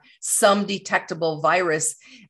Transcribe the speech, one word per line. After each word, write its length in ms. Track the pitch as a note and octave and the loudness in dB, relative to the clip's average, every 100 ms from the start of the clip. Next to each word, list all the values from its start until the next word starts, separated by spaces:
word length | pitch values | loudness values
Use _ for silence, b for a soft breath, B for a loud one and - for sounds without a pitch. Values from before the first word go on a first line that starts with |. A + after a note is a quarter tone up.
| b b | b b
some 440 | - - G#3 G3+ G3 | -6 2 4 4 0
detectable 760 | G3 - G3 - D#3+ E3 D3+ | -6 -2 -4 -4 -4 -4 0
virus 560 | D#3 F3+ F3 D#3 D3+ - B B | 2 2 2 -2 -4 -8 B B